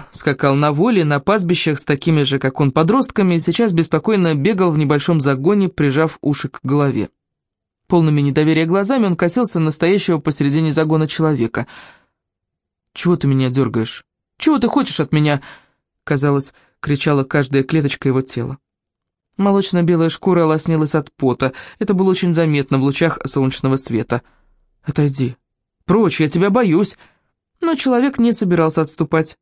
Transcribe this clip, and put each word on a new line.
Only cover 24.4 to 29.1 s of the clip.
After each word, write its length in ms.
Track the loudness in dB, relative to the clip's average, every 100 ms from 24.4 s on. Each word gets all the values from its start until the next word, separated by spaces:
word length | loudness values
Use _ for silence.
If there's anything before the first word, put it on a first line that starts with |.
| _ _ _ _
«Отойди. 520 | -8 -2 -2 0 -6 -6 _ _ _ _ 0
Прочь, 340 | 2 2 0
я 100 | -2
тебя 200 | 0 2
боюсь!» 480 | 2 2 2 0 -6 _ _ _ _ _ -6
Но 160 | -4 -2
человек 440 | 0 0 0 2
не 140 | 0
собирался 480 | 2 0 2 2 0
отступать. 560 | -4 -4 -2